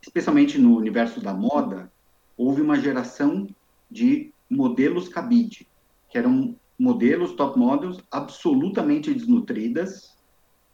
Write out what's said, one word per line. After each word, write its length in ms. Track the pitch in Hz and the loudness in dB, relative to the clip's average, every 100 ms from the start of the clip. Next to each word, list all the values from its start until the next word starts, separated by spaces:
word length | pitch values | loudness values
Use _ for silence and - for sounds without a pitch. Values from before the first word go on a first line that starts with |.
especialmente 560 | - 170 160 147 143 143 | -6 -6 0 4 4 6
no 180 | 120 113 | 6 6
universo 440 | 110 107 117 - | 2 -2 -4 -4
da 120 | 101 | -8
moda, 580 | 95 113 147 101 95 92 _ _ _ _ - | -4 -2 -2 -4 -8 -14 _ _ _ _ -4
houve 240 | 123 139 | -2 0
uma 180 | 151 143 | 2 0
geração 720 | 143 127 123 - 143 180 196 - _ _ _ | 0 -4 -6 -2 -2 -2 -8 -14 _ _ _
de 420 | 208 247 285 - _ _ | 0 2 2 -4 _ _
modelos 580 | 139 127 120 143 175 - | -2 0 0 0 0 -6
cabide, 580 | - 240 240 - - - _ _ _ _ | -10 2 2 2 -8 -20 _ _ _ _
que 100 | 123 | -2
eram 380 | 123 131 131 - _ _ | 2 2 0 -6 _ _
modelos, 540 | 127 113 120 165 175 | 0 2 2 2 -2
top 260 | - 147 127 | -2 -2 2
models, 440 | 120 147 180 - _ | 2 2 -4 -10 _
absolutamente 1040 | - - - 175 135 190 - 156 151 147 | -10 -10 -4 0 2 0 -2 0 0 -2
desnutridas. 1000 | 127 117 117 - 110 113 143 190 - - _ _ _ _ _ _ | -4 2 2 2 -6 -4 -4 -6 -10 -20 _ _ _ _ _ _